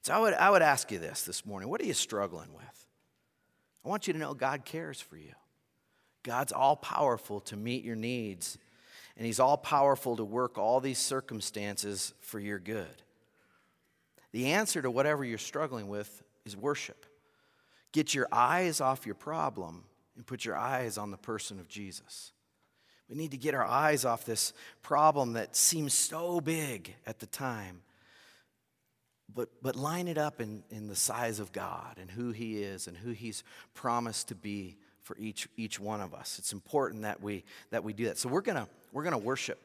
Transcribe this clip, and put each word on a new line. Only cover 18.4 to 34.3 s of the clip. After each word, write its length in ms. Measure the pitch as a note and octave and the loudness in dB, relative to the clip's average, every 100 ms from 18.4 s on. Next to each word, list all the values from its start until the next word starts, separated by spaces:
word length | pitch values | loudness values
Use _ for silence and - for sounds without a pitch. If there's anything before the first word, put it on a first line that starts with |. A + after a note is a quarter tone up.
| B2 E3+ F#3 D#3 | 6 6 4 2
off 240 | C3+ C3 - | 2 2 -2
your 100 | G2 | -8
problem 680 | - D#3+ D3 G#2 F2 E2+ F2 _ _ - | -6 -2 -2 -2 -10 -10 -18 _ _ -20
and 80 | A#2 | -12
put 180 | B2+ | -8
your 140 | A#2 D#2+ | -4 -2
eyes 400 | A#2 C3 A#2+ G2+ | 0 0 -2 -6
on 140 | G#2 | -8
the 60 | F#2+ | -10
person 420 | - A2 - G2+ | -8 -6 -6 -12
of 80 | F2 | -14
Jesus. 640 | - G2 F2 - - - _ _ _ _ _ _ _ _ | -14 -12 -14 -16 -16 -16 _ _ _ _ _ _ _ _
We 60 | B2 | -8
need 160 | D#3+ | -6
to 60 | C3+ | -4
get 160 | C#3 C#3 | 0 2
our 100 | A2+ | 4
eyes 380 | B2 D3+ D3+ | 6 6 6
off 220 | B2 A#2 - | 4 0 0
this 260 | A2 - - - - | -2 -2 -4 -20 -20
problem 520 | - C#3+ D#3 C#3+ B2+ | 0 8 8 8 2
that 220 | A#2 G#2+ - | 0 -2 4
seems 380 | - E3 D3 | 4 4 2
so 480 | - - D#3 E3+ F3 | 2 2 0 0 0
big 520 | D3+ D#3+ D3+ A2 E2+ - - | 0 0 -2 -4 -10 -16 -12
at 140 | A2 | -12
the 60 | G#2+ | -10
time, 560 | - C3+ A#2 F#2+ F2+ _ _ _ - - - _ _ _ _ _ _ _ _ _ | -6 -4 -4 -8 -14 _ _ _ -20 -20 -20 _ _ _ _ _ _ _ _ _
but, 160 | G#2 A#2+ _ | -8 -8 _
but 140 | C3 B2 | -4 -2
line 320 | C#3+ E3+ F3+ | -2 -2 -2
it 100 | D#3 | 0
up 240 | D3+ C#3+ | 0 -2
in, 220 | A2 G#2+ - | -8 -8 -12
in 180 | A2 G#2+ | -10 -8
the 80 | G2 | -2
size 440 | - A2 A#2+ G#2+ | 0 0 -2 -2
of 140 | G2+ | -6
God 440 | - F#2+ F2 - - | -6 -6 -8 -10 -14
and 120 | F#2 | -14
who 200 | F#2+ A#2+ | -6 -6
he 300 | A2 A2+ G#2+ | -4 -6 -4
is 260 | G2+ F#2+ - | -6 -6 -10
and 100 | F2 | -10
who 140 | A2+ | -10
he's 320 | A2+ A#2 G#2 - - - | -8 -8 -10 -12 -20 -20
promised 540 | - B2+ A#2+ A#2 G#2+ | -6 0 0 0 -4
to 80 | - | -6